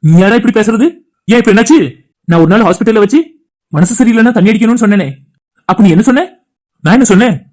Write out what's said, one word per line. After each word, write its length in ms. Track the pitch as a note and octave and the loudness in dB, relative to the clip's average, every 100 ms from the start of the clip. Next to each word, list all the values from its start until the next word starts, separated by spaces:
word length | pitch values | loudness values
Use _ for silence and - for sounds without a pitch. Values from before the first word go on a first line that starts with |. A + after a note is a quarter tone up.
நீ 100 | D#3 E3 | 2 2
யாரா 200 | F#3+ A#3 | 2 0
இப்படி 160 | A#3 A3+ | 0 -2
பேசுறது? 280 | G#3+ A3 D4+ - _ _ - | -2 -2 -2 -4 _ _ -2
ஏன் 80 | A#3 | 0
இப்ப 120 | A3+ | 2
என்னாச்சு? 260 | G3+ A3+ D#4+ D3 - _ _ - | 0 2 0 0 -10 _ _ -4
நான் 140 | E3+ | 0
ஒரு 80 | E3 | 2
நாள் 140 | G3+ G3+ | 2 0
ஹாஸ்பிட்டல்ல 360 | F3+ A3 A3 | -2 -2 0
வச்சு 160 | G3+ C#4 E4 _ _ _ _ | 0 0 -4 _ _ _ _
மனசு 240 | D3+ F3 - | -4 -2 0
சரியில்லைன்னா 340 | A#3 A3+ A3+ A#3+ | 0 2 0 0
தண்ணி 140 | G3 | 0
அடிக்கணும்னு 320 | A3 A3+ A#3+ | 0 -2 -2
சொன்னேனே, 240 | G#3+ G3+ D3 C3+ _ _ _ _ - | 0 -2 -4 -12 _ _ _ _ -8
அப்ப 140 | F#3 | 0
நீ 80 | G3+ | 2
என்ன 100 | E3 B3 | 2 0
சொன்ன? 140 | C4 F#4 _ _ _ _ _ | -2 -4 _ _ _ _ _
நான் 120 | D#3 A3+ | 0 0
என்ன 120 | A#3+ | 2
சொன்னேன்? 260 | F#3+ A#3+ D#3+ - | 2 0 -4 -10